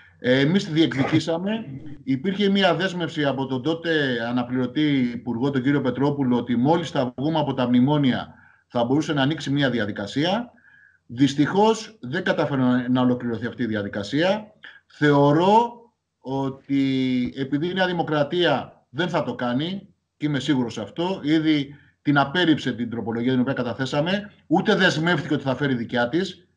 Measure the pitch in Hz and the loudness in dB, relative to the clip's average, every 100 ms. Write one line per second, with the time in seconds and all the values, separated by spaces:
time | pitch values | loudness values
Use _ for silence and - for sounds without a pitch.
0 | - _ 123 131 143 196 165 156 151 131 | -20 _ 2 4 4 2 0 2 2 2
1 | 131 156 175 165 196 220 240 131 - - | 0 0 0 -4 -4 -6 -8 -12 -14 -12
2 | - 135 196 196 196 202 185 160 185 175 | -4 -2 -2 0 2 4 4 2 -2 -4
3 | 160 151 143 127 131 131 143 165 170 156 | -6 -2 -2 -2 -4 -2 -2 -2 0 0
4 | 139 117 117 123 123 127 123 147 151 139 | 0 -2 -2 -4 -2 -4 -4 0 2 2
5 | 120 117 123 117 139 131 123 143 123 131 | 0 -4 -6 -2 -2 0 0 0 0 0
6 | 143 139 131 120 110 117 135 175 160 147 | -2 0 0 0 0 0 2 2 0 -2
7 | 123 127 147 160 139 131 123 123 131 151 | -2 -2 -2 0 -2 -2 2 4 4 4
8 | 135 107 78 - - _ _ 123 120 143 | 2 0 -4 -16 -20 _ _ -2 0 0
9 | 156 147 135 156 - 139 143 117 104 104 | 0 0 0 -2 -2 0 0 0 -4 -6
10 | 101 135 170 226 247 _ _ _ _ _ | -6 -2 0 -2 -4 _ _ _ _ _
11 | - 117 139 139 147 190 220 220 - - | -12 0 0 2 0 4 4 2 -4 -14
12 | 123 180 202 170 151 139 127 123 123 127 | -6 -4 -2 0 0 2 2 2 2 2
13 | 127 123 120 113 117 - 117 107 101 104 | 2 0 -2 -6 -8 -6 -4 -4 -4 -6
14 | 101 143 180 214 214 _ - - _ - | -4 0 0 0 -4 _ -20 -20 _ 0
15 | 151 143 143 151 180 214 240 - - _ | 4 6 6 6 6 4 2 -6 -20 _
16 | _ _ 127 135 135 135 - 139 135 131 | _ _ -8 -4 -4 -6 -4 0 0 0
17 | 131 127 123 - 135 143 175 190 180 175 | 0 0 -2 -4 -4 -2 -2 0 0 0
18 | 147 151 147 175 165 131 - - _ 127 | -2 0 0 2 2 0 -4 -16 _ -6
19 | 175 160 139 107 123 123 165 196 - _ | -2 -2 -4 -4 -2 -2 -4 -6 -12 _
20 | _ - 151 143 147 131 117 113 101 - | _ -6 -4 -2 0 0 0 -4 -10 -6
21 | 175 190 143 160 156 151 135 - _ _ | -4 -4 0 2 2 0 -2 -12 _ _
22 | - 143 139 180 170 135 131 113 113 113 | 0 2 2 2 2 2 0 -4 -6 -6
23 | 110 113 120 127 123 131 120 113 131 147 | -6 -2 0 2 0 0 -4 -4 -4 -2
24 | 165 202 - - - 170 190 190 185 143 | 0 -2 -4 -14 0 0 2 4 4 2
25 | 165 170 - 147 135 127 147 123 107 123 | 0 0 0 -2 -2 -2 0 -2 -2 -2
26 | 120 160 190 - _ | 0 0 -4 -8 _